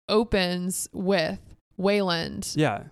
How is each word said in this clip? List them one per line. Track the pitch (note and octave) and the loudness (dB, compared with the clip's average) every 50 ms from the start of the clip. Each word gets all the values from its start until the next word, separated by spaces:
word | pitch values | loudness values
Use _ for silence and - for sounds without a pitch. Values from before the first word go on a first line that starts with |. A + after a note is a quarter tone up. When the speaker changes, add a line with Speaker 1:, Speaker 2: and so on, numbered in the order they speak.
| _ - | _ 0
Speaker 1:
opens | G3 A3 A#3 A3 - G3 F#3 F3 F3+ F3+ F3+ F#3 F3+ - - - - | 2 2 2 2 2 0 2 0 0 -2 -4 -4 -4 -4 -6 -8 -8
with | - F#3+ F#3 G3 F3+ D#3+ - F#3+ - - - - - _ _ _ - | -4 0 2 2 2 2 0 -2 -6 -10 -16 -20 -20 _ _ _ -2
Wayland | F3+ G3 G3+ G#3 G3 F#3 E3+ E3 E3 C#2 - G3 F#3+ - - | 0 2 2 2 2 0 0 -2 -2 -4 -6 -8 -8 -4 0
Speaker 2:
Yeah. | D3+ D#3 C3 G#2 - - - | 2 2 2 2 -2 -6 -12